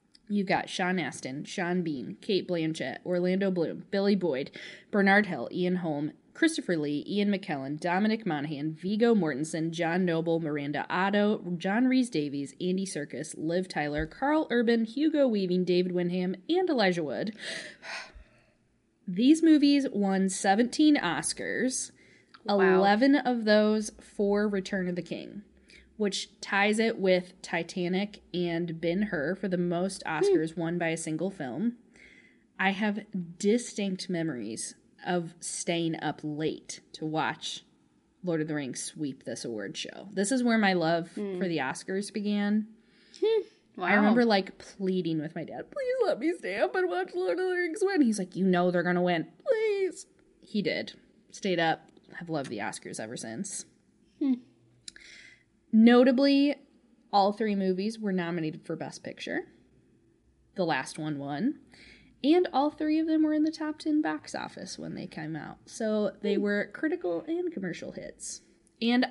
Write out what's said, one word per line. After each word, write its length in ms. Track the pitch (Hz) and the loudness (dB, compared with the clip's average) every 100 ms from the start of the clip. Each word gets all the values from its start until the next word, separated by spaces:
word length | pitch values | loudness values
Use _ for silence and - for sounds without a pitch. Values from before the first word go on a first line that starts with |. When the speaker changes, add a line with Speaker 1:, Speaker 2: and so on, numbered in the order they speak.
| _ _ - | _ _ -4
Speaker 1:
You've 180 | 208 190 | -2 0
got 220 | 160 - | 0 -2
Sean 300 | - 180 185 | -4 -2 0
Astin, 460 | 131 - 127 143 | -4 -6 -10 -10
Sean 360 | - - 175 180 | -8 -6 -2 -2
Bean, 380 | 165 135 101 202 | -2 -4 -8 -12
Cate 260 | - 185 - | -2 -2 0
Blanchett, 520 | 175 160 156 131 - 175 | -2 -2 -2 -6 -8 -4
Orlando 440 | 180 180 190 196 | 0 2 2 0
Bloom, 340 | 180 151 175 - | 0 -2 -4 -4
Billy 240 | 196 202 | 0 2
Boyd, 360 | 196 175 131 151 - - - - | 2 2 -2 -4 -10 -18 -18 -4
Bernard 340 | 208 196 196 | 2 6 6
Hill, 240 | 185 139 117 | 4 -4 -6
Ian 260 | 180 180 180 | -2 0 0
Holm, 360 | 170 147 151 - _ | -2 -4 -6 -8 _
Christopher 420 | - 320 320 226 165 | 0 0 0 -2 -2
Lee, 260 | 147 147 - | 0 -4 -2
Ian 240 | 202 202 | 0 0
McKellen, 480 | 196 196 143 135 151 | 0 -2 -6 -6 -4
Dominic 460 | 175 185 214 220 208 | 0 2 2 0 -2
Monaghan, 480 | 147 156 139 156 | -4 -4 -4 -6
Viggo 400 | 156 185 214 233 | -4 -4 2 4
Mortensen, 560 | 220 156 131 156 170 165 | 4 2 0 -4 -2 -4
John 340 | 165 165 180 | -2 0 2
Noble, 340 | 180 165 165 165 | 2 2 2 0
Miranda 460 | 156 147 143 147 - | 0 -4 -4 -4 -2
Otto, 480 | 180 196 208 208 214 175 170 | 0 2 2 2 0 -4 -4
John 320 | 190 214 254 | -2 2 4
Rhys 220 | 262 240 | 4 2
Davies, 440 | 156 147 143 139 - | 0 -2 -4 -8 -4
Andy 240 | 180 185 | -2 -2
Serkis, 500 | 190 151 147 127 156 - | -2 -6 -8 -8 -10 -6
Liv 300 | 156 180 185 | -2 -2 -2
Tyler, 360 | 160 147 147 | -4 -2 -2
Karl 420 | 156 - 277 311 - | -4 -2 0 0 2
Urban, 340 | 240 233 233 | 2 4 2
Hugo 420 | 226 277 311 302 269 | 0 0 2 4 4
Weaving, 380 | 208 180 180 | 4 2 2
David 280 | 180 180 180 | 4 2 2
Wenham, 440 | 180 175 185 180 185 - | 0 0 0 -2 -4 0
and 220 | 349 359 | 0 2
Elijah 340 | 262 190 170 | 4 4 2
Wood. 320 | 147 110 196 - | -2 -2 -4 -6
<sighs> 60 | - - - - - - - - - _ _ _ _ _ _ _ - | -12 -10 -12 -16 -14 -14 -14 -20 -20 _ _ _ _ _ _ _ -8
These 340 | 180 254 320 | 2 6 6
movies 440 | 320 302 285 285 262 | 8 8 8 4 2
won 360 | 202 196 190 190 | 0 2 2 2
seventeen 680 | - 202 202 247 - 302 294 | 2 2 4 2 6 6 6
Oscars, 960 | 175 147 - - - 92 254 262 - _ - _ _ - | 2 -2 -4 -6 -4 0 0 -2 -8 _ -20 _ _ -12
Speaker 2:
Wow. 120 | 208 202 190 185 | 0 4 6 6
Speaker 1:
eleven 380 | 196 208 277 277 | 6 6 6 4
of 280 | 247 240 | 4 0
those 460 | 214 214 214 220 214 - | 4 6 6 2 -2 -12
for 460 | - - 202 202 214 | -20 -4 0 2 2
Return 400 | 196 190 196 180 | -2 -2 -4 -2
of 60 | 180 | -4
the 60 | |
King, 400 | - 110 60 202 - _ _ - - - | -6 -10 -10 -16 -18 _ _ -20 -20 -4
which 320 | 208 - - _ | -2 -2 -10 _
ties 380 | - 196 208 214 | -2 2 2 2
it 180 | 226 - | 0 2
with 420 | 185 180 180 - | 4 4 2 -16
Titanic 800 | - 175 170 185 175 185 208 - _ | -6 -6 -4 -4 -2 0 -2 -8 _
and 480 | 175 175 170 175 165 | -4 -2 -2 -4 -2
Ben-Hur 540 | 170 185 208 165 143 | -2 0 0 -2 -2
for 140 | 190 202 | -2 -2
the 100 | 180 | -2
most 440 | 175 175 190 185 - | 0 0 -2 -4 -6
Speaker 2:
Hmm. 60 | 156 | 0
Speaker 1:
Oscars 380 | 196 170 160 175 | 2 2 0 -4
won 220 | 165 175 | -4 -2
by 100 | 165 | -2
a 80 | 165 | -2
single 340 | 165 156 190 | -4 -4 -4
film. 460 | 190 131 123 233 240 _ - - - _ _ _ - | -4 -8 -2 -2 -4 _ -20 -20 -20 _ _ _ -2
I 120 | 190 | -2
have 300 | 190 214 208 - 185 170 - | 0 -2 -2 -6 -8 -8 -2
distinct 720 | 202 240 - - 196 185 - | 2 2 0 -6 -6 -6 -4
memories 640 | 170 160 123 107 113 - - _ _ | -2 -2 -4 -8 -8 -10 -12 _ _
of 300 | - 180 165 - | -4 -2 -4 -10
staying 560 | - - - 170 165 - | -12 -8 -4 -2 -2 -2
up 180 | 151 - | -6 -6
late 580 | 151 147 156 - - - _ | -8 -4 -4 -4 -12 -18 _
to 100 | - | -10
watch 600 | 156 156 123 160 - - _ _ _ _ _ _ | -4 -2 -2 -4 -10 -12 _ _ _ _ _ _
Lord 160 | 180 160 | -4 -2
of 60 | 156 | -2
the 60 | |
Rings 260 | 151 127 - | -4 -6 -8
sweep 420 | - 160 147 - | -10 -8 -8 -8
this 200 | - - | -12 -10
award 320 | 123 110 98 - | -8 -8 -8 -8
show. 320 | - - 196 | -10 -12 -8
This 180 | 202 202 | -4 0
is 100 | 262 | 2
where 140 | 240 226 | 2 4
my 140 | 196 | 4
love 380 | 180 160 170 175 | 4 2 0 -2
Speaker 2:
Hmm. 240 | 208 202 185 | -8 -6 -4
Speaker 1:
for 60 | 185 | -2
the 100 | 156 | -2
Oscars 540 | 131 151 - 190 202 | -2 -6 -6 -6 -4
began. 540 | 220 208 208 208 214 214 - _ _ _ - | -6 -2 0 2 0 -2 -12 _ _ _ -2
Speaker 2:
Hmm. 220 | 427 440 - _ _ - | 2 2 -2 _ _ -6
Wow. 100 | 180 | 2
Speaker 1:
I 60 | 208 | 4
remember, 280 | 208 233 | 6 6
like, 320 | 233 196 190 - | 4 2 0 -12
pleading 640 | - - 190 185 165 160 | -20 -6 -2 0 0 -2
with 140 | 151 | -4
my 100 | - | -8
dad, 260 | 147 - - | -10 -12 -12
"Please 240 | 587 508 508 392 | -8 -4 0 0
let 120 | 202 | 2
me 140 | 311 - | -2 -2
stay 180 | 185 202 | -6 0
up 180 | 359 381 | 0 0
and 120 | 349 | 0
watch 220 | 359 370 | -2 -4
Lord 240 | 359 370 349 | -4 -2 0
of 60 | 370 | 0
the 80 | 359 | -2
Rings 240 | 349 381 | -2 0
win." 180 | 381 381 | 0 4
He's 180 | 233 202 | 4 2
like, 160 | 185 | -4
"You 120 | 170 190 | 0 2
know 240 | 180 180 | 4 4
they're 120 | 175 | 2
gonna 200 | 175 175 | 2 2
win. 240 | 180 165 - _ 605 | 2 0 -4 _ -2
Please." 600 | 440 440 403 370 - - _ _ _ | 0 2 0 -2 -4 -18 _ _ _
He 220 | - 208 | -6 -4
did. 320 | 147 85 - - _ _ _ | -2 -2 -6 -12 _ _ _
Stayed 280 | - 196 175 | -8 -2 0
up. 300 | 165 - - _ _ | 0 -2 -8 _ _
Have 160 | - 170 | -16 -8
loved 180 | 156 127 | -6 -6
the 100 | 107 | -6
Oscars 400 | 104 - 92 92 | -8 -8 -12 -10
ever 200 | 110 123 | -10 -10
since. 480 | 113 113 196 - - _ _ _ _ _ | -10 -8 -8 -10 -14 _ _ _ _ _
Speaker 2:
Hmm. 160 | 277 247 - _ _ _ - - - - - - _ _ _ | -2 -2 -4 _ _ _ -20 -20 -20 -20 -20 -20 _ _ _
Speaker 1:
Notably, 840 | 220 233 247 262 247 277 277 285 - - _ _ _ _ | 6 8 8 6 6 4 4 2 0 -10 _ _ _ _
all 200 | 202 196 | 2 2
three 220 | 208 220 | 2 -2
movies 440 | 196 190 185 208 226 | 0 0 0 -2 -4
were 140 | 208 | -4
nominated 500 | 185 170 175 156 160 | -2 -2 -4 -4 -6
for 120 | - 160 | -10 -8
Best 260 | 147 - | -8 -10
Picture. 460 | - - - - - _ _ _ _ _ _ _ _ _ _ | -14 -12 -8 -8 -10 _ _ _ _ _ _ _ _ _ _
The 100 | - | -4
last 340 | 165 135 - - | -2 -2 -4 -8
one 200 | 156 143 | -6 -6
won. 400 | 139 147 247 - - - - - _ _ | -6 -2 -2 -4 -14 -20 -20 -20 _ _
And 240 | 269 349 359 | 2 4 4
all 160 | 254 294 | 0 0
three 280 | - 302 311 | -2 -2 0
of 80 | 320 | 2
them 160 | 311 | 2
were 120 | 302 | 2
in 80 | 302 | 2
the 60 | 311 | 0
top 260 | 320 311 302 | -2 -8 -6
ten 220 | 311 302 | -2 0
box 340 | 311 311 - | 0 -4 -8
office 440 | - - - 185 - | -8 -8 -12 -14 -10
when 160 | 165 | -10
they 120 | - - | -10 -10
came 300 | 170 156 156 | -10 -8 -8
out. 220 | - - - | -10 -16 -18
So 460 | - 220 214 208 - | -6 -2 0 -2 -2
they 140 | 202 202 | 0 0
Speaker 2:
Hmm. 60 | |
Speaker 1:
were 280 | 202 202 - | 2 0 -2
critical 500 | - 311 339 359 339 320 | -4 -4 -2 -2 -4 -4
and 240 | 339 359 | -4 -2
commercial 400 | 214 185 - - | -4 -6 -6 -10
hits. 480 | - - - - - _ _ _ _ | -10 -14 -14 -14 -14 _ _ _ _
And 240 | 233 247 240 | 0 2 2